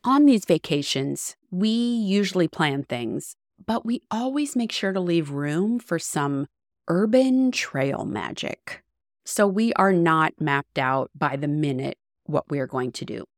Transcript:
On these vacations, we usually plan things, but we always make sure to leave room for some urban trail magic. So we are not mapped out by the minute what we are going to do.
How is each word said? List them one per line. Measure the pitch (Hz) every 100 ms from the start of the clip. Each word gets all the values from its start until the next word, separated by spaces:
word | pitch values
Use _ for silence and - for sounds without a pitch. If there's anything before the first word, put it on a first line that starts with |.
On | 247 277 294
these | 226 -
vacations, | 160 - 147 143 135 139 139 - - _
we | 180 220
usually | 226 240 233 202 196 190 185 160
plan | - 156 139
things, | 139 123 117 123 - - _ _ 202
but | 233
we | 226 240 _
always | 214 254 285 285 247
make | 226
sure | - 196
to | 190
leave | 175 170 147
room | 139 147 156 208 240
for | - 165
some | - 156 143 139 143 _ _ _ -
urban | 170 214 254 262 262 262
trail | - - 139 135 - -
magic. | 104 78 - - - - - _ _ _ _
So | - - 202
we | 190 226
are | - 190
not | 180 170 160 156 _
mapped | 151 139 - -
out | 131 135 131 139
by | 147 139
the | 147
minute | 147 151 131 135 - _ _ -
what | 151 -
we | 143
are | 131
going | 131 123
to | - -
do. | 110 -